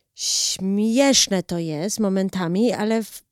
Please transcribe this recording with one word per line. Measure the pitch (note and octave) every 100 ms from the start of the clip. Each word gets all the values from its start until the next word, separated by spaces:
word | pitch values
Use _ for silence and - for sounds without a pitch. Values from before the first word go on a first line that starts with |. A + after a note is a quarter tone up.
| _
Śmieszne | - - - - - F#3+ G3+ A3 A#3 C#4 B3+ - F#3+
to | - F3
jest | E3 D3 F#3+ G#3+
momentami, | G3+ F#3+ F#3+ F#3+ E3+ F3+ A#3
ale | - G#3+ A3+
w-, | G#3+ - -